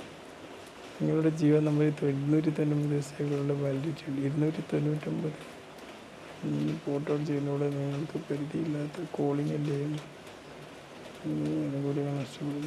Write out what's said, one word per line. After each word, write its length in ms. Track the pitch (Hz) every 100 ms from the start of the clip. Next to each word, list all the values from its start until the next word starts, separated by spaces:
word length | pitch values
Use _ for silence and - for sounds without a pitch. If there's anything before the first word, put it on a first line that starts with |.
| - - - - - - - - - -
നിങ്ങളുടെ 320 | 151 156 156 160
ജിയോ 180 | 147 151 151
നമ്പർ 180 | 147 151 151 143
ഇരുന്നൂറ്റി 380 | 139 143 156 160 151
തൊണ്ണൂറ് 300 | 151 147 147
ദിവസങ്ങളുടെ 600 | 143 139 - 147 143 143 143
വാലിഡിറ്റി 420 | 139 135 160 147 -
ഉണ്ട്. 100 | 139 139
ഇരുന്നൂറ്റി 340 | 147 151 160 165
തൊണ്ണൂറ്റൊമ്പത് 680 | 151 147 151 160 160 160 147 - - - - - - - - - - 156
ഉം, 220 | 147 151 160
പോർട്ട് 260 | - 143 147
ഔട്ട് 100 | 147 151
ചെയ്യുന്നതോടെ 380 | 143 143 143 143 143
നിങ്ങൾക്ക് 400 | 139 143 156 - -
പരിധിയില്ലാത്ത 760 | 143 147 160 165 147 151 - - -
കോളിംഗിൻ്റെയും, 760 | 143 143 151 151 147 143 147 151 - - - - - - - - - - - - 156
ഉം, 120 | 151 151 156
ആനുകൂല്യങ്ങൾ 500 | 147 139 139 143 143 143
നഷ്ടപ്പെടും. 420 | 135 - 147 143